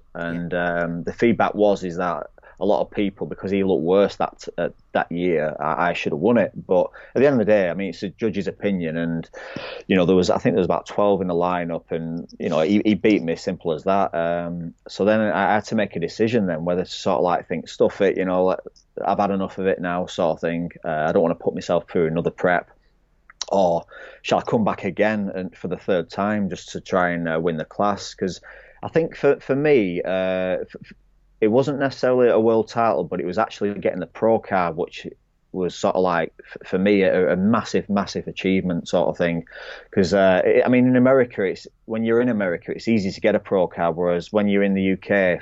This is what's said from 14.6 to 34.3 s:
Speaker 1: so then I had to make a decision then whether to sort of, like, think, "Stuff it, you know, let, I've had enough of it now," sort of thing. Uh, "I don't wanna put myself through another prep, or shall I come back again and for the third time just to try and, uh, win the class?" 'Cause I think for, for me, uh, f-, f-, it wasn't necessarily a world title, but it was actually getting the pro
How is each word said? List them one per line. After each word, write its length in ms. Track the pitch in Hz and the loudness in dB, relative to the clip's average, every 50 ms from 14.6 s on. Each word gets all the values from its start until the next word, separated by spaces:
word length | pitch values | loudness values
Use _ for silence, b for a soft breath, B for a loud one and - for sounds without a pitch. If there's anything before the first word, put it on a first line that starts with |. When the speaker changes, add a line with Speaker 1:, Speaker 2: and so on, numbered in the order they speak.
| 85 - - _ _ | -10 -12 -14 _ _
Speaker 1:
so 160 | - - - 98 | -10 -4 0 2
then 160 | 104 107 110 | 2 2 2
I 360 | 107 104 78 95 98 92 104 | 2 0 0 0 2 2 2
had 100 | 107 - | 0 0
to 100 | - 113 | -2 -2
make 200 | 110 104 98 - | -2 -2 -2 -4
a 40 | 90 | -6
decision 460 | 82 80 - - 113 110 117 117 98 | -6 -6 -2 -2 0 2 2 0 0
then 180 | 90 82 78 82 | 0 -2 -2 -2
whether 220 | 87 87 90 - | -2 -2 -2 -4
to 40 | - | -6
sort 280 | - - - - 110 | -10 -6 -2 0 0
of, 60 | 65 87 | 2 2
like, 240 | 87 87 - - | 2 0 0 -2
think, 200 | - 90 80 - | -4 -8 -8 -8
"Stuff 340 | - - - 98 87 - - | -8 0 0 0 0 2 2
it, 160 | 101 92 - | 2 2 2
you 80 | - 92 | 0 0
know, 200 | 92 90 92 92 | 0 2 2 2
let, 140 | 92 90 - - - - - _ _ _ - - | 2 0 -2 -6 -12 -20 -20 _ _ _ -4 -2
I've 160 | - 101 104 | 0 0 2
had 120 | 101 95 | 0 0
enough 260 | 98 98 95 92 - | 0 -2 -4 -6 -6
of 100 | - 95 | -2 0
it 140 | 95 92 - | 0 0 0
now," 240 | 87 87 87 87 90 | -2 -4 -4 -4 -4
sort 300 | - - - 90 80 78 | -4 -2 -2 0 0 0
of 60 | - | -2
thing. 300 | - 82 82 85 85 82 - - - | -4 -4 -4 -4 -6 -8 -10 -10 -6
Uh, 200 | 85 78 76 76 | -4 -2 -2 0
"I 40 | 80 | 2
don't 120 | 82 98 85 | 2 2 2
wanna 120 | 85 82 | 2 0
put 200 | - - - - | -2 -4 -4 -4
myself 340 | 92 - - 85 85 - - | -4 -2 -2 -2 -2 -2 -2
through 180 | - 92 85 | -2 0 0
another 240 | 80 80 85 82 85 | 0 0 -2 -2 -2
prep, 380 | - - - 92 87 87 - - _ _ _ _ _ _ _ _ _ _ _ - _ _ - - | -2 0 0 2 2 0 -2 -6 _ _ _ _ _ _ _ _ _ _ _ -20 _ _ -8 -2
or 320 | 92 98 95 87 85 80 - B B B B B B B | 0 2 2 2 2 -2 -4 B B B B B B B
shall 180 | - - 110 90 | -4 -2 -2 -2
I 40 | - | 0
come 200 | - - 120 104 | 0 0 0 0
back 220 | 101 95 - - | 0 -2 -2 -6
again 460 | 98 82 - 101 107 110 107 98 92 - | -4 0 0 0 0 0 -2 -4 -6 -6
and 220 | 92 92 90 - | -8 -8 -10 -10
for 100 | - - | -12 -10
the 100 | 90 85 | -8 -8
third 320 | - - - 98 87 85 - | -6 -2 -2 0 0 -2 -4
time 400 | - - 98 104 107 104 101 90 | -4 -2 -2 0 0 -2 -2 -4
just 200 | 87 - - - - | -6 -8 -12 -12 -14
to 80 | 90 | -12
try 280 | - - 95 92 87 87 | -6 -2 0 0 2 0
and, 180 | 87 85 85 | 0 -2 -2
uh, 120 | 82 80 80 | -2 -2 -2
win 160 | 82 87 82 | -2 -2 -2
the 80 | 78 78 | -4 -6
class?" 480 | - - - 104 104 101 98 - - - | -8 -4 -2 -2 -2 -2 -4 -8 -14 -8
'Cause 260 | - 101 92 85 - B B B B B B B B - | -6 -6 -6 -6 -10 B B B B B B B B -10
I 60 | 104 | -4
think 280 | - 160 165 - - | -2 -2 -2 -2 -4
for, 220 | - - 143 131 123 | 0 2 2 2 2
for 160 | - - 135 | -2 -4 -2
me, 460 | 139 147 151 147 123 101 90 87 87 - | 0 2 4 4 4 4 2 -2 -4 -4
uh, 560 | - 92 92 92 92 92 92 92 92 90 - | -2 -2 -2 0 -2 -2 -2 -2 -2 -2 -4
f-, 140 | 90 - - | -6 -10 -14
f-, 180 | - - - - - _ _ _ _ _ _ _ _ | -18 -20 -20 -20 -20 _ _ _ _ _ _ _ _
it 60 | 110 107 | 0 2
wasn't 300 | 107 131 135 147 143 135 | 4 2 2 2 -2 -2
necessarily 500 | 143 135 - - - 127 127 127 123 117 | -2 -4 -2 -2 0 2 4 4 4 6
a 100 | 85 110 | 6 4
world 300 | 113 117 113 113 110 - | 4 4 2 2 0 0
title, 340 | - 120 117 113 85 73 90 | -2 0 2 2 2 0 -2
but 160 | 78 92 90 | -4 -6 -6
it 60 | 71 | -6
was 120 | 90 87 | -2 -2
actually 360 | 107 110 - - - 104 101 101 | -2 -2 -2 -4 -4 -4 -4 -4
getting 260 | 95 - 107 - 92 | -2 -4 -4 -2 -4
the 80 | 82 | -8
pro 320 | - - - 110 110 | -10 -4 0 2 2